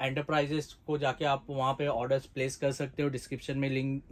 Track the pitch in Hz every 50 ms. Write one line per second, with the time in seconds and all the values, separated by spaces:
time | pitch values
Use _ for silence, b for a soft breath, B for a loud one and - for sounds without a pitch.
0 | 131 135 135 151 143 - 156 151 147 143 151 156 147 - - - - - 151 147
1 | 143 135 127 - 156 147 139 135 - - 143 135 131 131 135 - 147 143 127 117
2 | 123 123 135 135 135 - - 131 131 135 131 - - 139 131 - 143 131 - -
3 | 147 143 131 123 - - - 123 - - 135 135 135 135 131 131 131 135 135 139
4 | - -